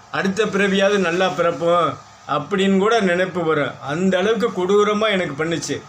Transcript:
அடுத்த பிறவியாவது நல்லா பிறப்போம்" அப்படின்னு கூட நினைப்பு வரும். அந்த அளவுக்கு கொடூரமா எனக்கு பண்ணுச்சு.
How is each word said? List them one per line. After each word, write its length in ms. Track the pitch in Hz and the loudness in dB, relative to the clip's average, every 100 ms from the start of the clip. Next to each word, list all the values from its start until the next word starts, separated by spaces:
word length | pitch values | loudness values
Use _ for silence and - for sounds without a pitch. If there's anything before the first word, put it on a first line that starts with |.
| - | -8
அடுத்த 340 | 147 190 196 | -4 -2 -2
பிறவியாவது 540 | 202 190 202 196 196 202 | -2 0 0 2 2 2
நல்லா 320 | 175 175 185 | 0 0 0
பிறப்போம்" 640 | 143 170 147 170 175 151 127 - - - | 0 -2 0 0 2 0 -4 -14 -20 -6
அப்படின்னு 500 | 147 143 196 196 190 | -6 -2 0 2 2
கூட 220 | 208 233 | 4 2
நினைப்பு 440 | 190 175 185 175 | 2 0 -2 -2
வரும். 360 | 160 151 127 - | 0 0 -2 -6
அந்த 380 | 131 156 190 185 | -8 -2 0 2
அளவுக்கு 300 | 202 226 226 | 2 0 -2
கொடூரமா 600 | 190 185 202 208 208 220 | -2 2 2 2 2 0
எனக்கு 360 | 190 165 139 | 0 -2 -4
பண்ணுச்சு. 380 | 160 160 - 117 | -4 -4 -4 -8